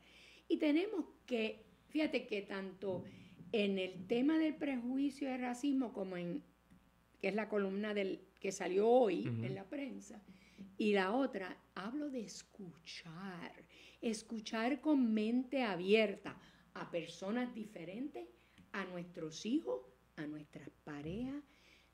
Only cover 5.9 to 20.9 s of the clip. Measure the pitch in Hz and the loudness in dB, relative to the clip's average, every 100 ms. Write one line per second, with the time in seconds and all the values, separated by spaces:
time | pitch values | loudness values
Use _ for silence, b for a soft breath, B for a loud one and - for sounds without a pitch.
5.9 | - 190 180 175 226 - _ _ - - | -2 -4 -2 -2 -4 -6 _ _ -20 -20
6.9 | _ _ - 196 202 208 214 196 196 214 | _ _ -4 0 0 0 0 0 0 0
7.9 | 208 196 - - - 196 175 180 185 220 | 0 0 -2 -8 -6 -4 -2 0 4 8
8.9 | 247 220 180 131 117 120 190 190 285 277 | 8 8 4 0 -2 -2 -4 -6 -6 -6
9.9 | 196 202 220 - B B B B - 220 | -8 -14 -18 -20 B B B B 0 4
10.9 | 202 185 240 277 196 185 - - - 196 | 4 4 2 0 -2 -8 -10 -14 -10 -6
11.9 | 285 294 262 185 - - - 180 170 160 | -4 -4 -6 -8 -12 -16 -16 -16 -16 -16
12.9 | - 165 160 196 175 - - 160 B B | -16 -14 -10 -10 -8 -10 -14 -20 B B
13.9 | B 240 214 - 226 - 226 233 294 302 | B -4 -4 -6 -10 -4 0 0 0 4
14.9 | 285 240 214 214 247 254 277 233 175 185 | 6 6 4 4 2 2 0 2 0 6
15.9 | 220 208 190 156 - B B B 185 165 | 6 6 2 -8 -12 B B B -12 -4
16.9 | 175 - - 190 240 247 226 214 180 165 | -4 -6 -8 -4 -2 -2 -6 -10 -10 -10
17.9 | 202 294 359 339 B B B - 202 185 | -8 -8 -8 -14 B B B -10 -6 -4
18.9 | 180 175 - 156 156 214 285 - 494 - | -6 -8 -8 -8 -6 -2 -2 0 -4 -6
19.9 | - _ - 151 151 151 147 139 - - | -20 _ -10 -8 -8 -12 -16 -16 -16 -12